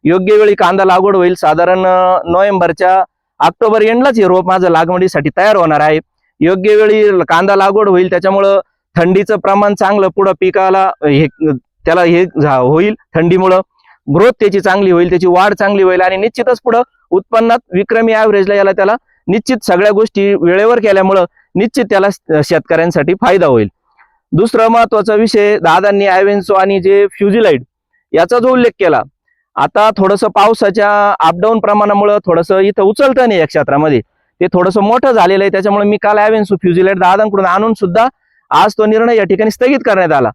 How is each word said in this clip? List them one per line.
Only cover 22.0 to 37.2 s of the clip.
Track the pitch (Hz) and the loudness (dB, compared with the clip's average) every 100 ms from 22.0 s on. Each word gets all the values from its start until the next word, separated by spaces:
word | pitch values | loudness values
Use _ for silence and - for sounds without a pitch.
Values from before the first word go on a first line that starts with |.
| 196 | -2
श-, | 190 - 156 143 | -4 -4 -2 0
शेतकऱ्यांसाठी | 165 - 160 170 160 147 | -2 -2 -2 0 -2 -2
फायदा | 196 151 190 165 | -2 0 2 2
होईल. | 120 107 _ _ _ _ _ _ | 0 -2 _ _ _ _ _ _
दुसरा | 151 226 233 226 | -2 0 0 2
महत्वाचा | 233 226 214 202 214 | 2 0 -2 0 0
विषय, | 226 220 208 214 | 0 0 0 0
दादांनी | 160 170 202 202 202 | 0 2 0 0 0
Avenzo | 185 202 202 190 196 | 2 2 -2 0 0
आणि | 196 196 | 0 0
जे | 180 196 202 | 2 2 0
फ्युजिलाइड | - 202 214 214 139 127 _ _ _ _ | -2 -2 0 0 -2 -6 _ _ _ _
याचा | 160 175 240 | -2 0 0
जो | 247 | 0
उल्लेख | 254 240 - | 0 0 0
केला, | 180 139 - _ _ _ _ - | -2 0 -4 _ _ _ _ -6
आता | 151 202 214 202 | -4 0 0 0
थोडंसं | 190 202 214 | -2 0 -2
पावसाच्या | - 214 226 202 190 208 208 208 - | 2 2 2 -2 0 0 0 0 0
अपडाऊन | 160 170 214 226 | -2 0 -2 0
प्रमाणामुळं | 208 208 208 202 208 208 185 | 0 0 0 0 0 0 0
थोडंसं | 165 165 190 | -2 -2 -2
इथं | 196 208 | -2 0
उचलतं | 196 220 277 262 247 | -2 0 0 2 0
नाही | 190 | 0
या | 156 | -2
क्षेत्रामध्ये, | 160 139 139 156 131 - _ _ _ | -2 -2 -2 0 -2 -4 _ _ _
ते | 180 | -2
थोडंसं | 180 180 196 | 0 0 0
मोठं | 202 247 269 | 0 0 0
झालेलं | 226 180 196 | 2 2 2
आहे. | 196 | 0
त्याच्यामुळे | 196 196 202 208 | -2 -2 -2 -2
मी | 208 | -2
काल | 208 208 | -2 0
Avenzo | 214 220 202 190 | 0 0 -2 -2
फ्युजिलाइड | 180 170 185 190 | -2 0 0 0
दादांकडून | 180 196 | 0 0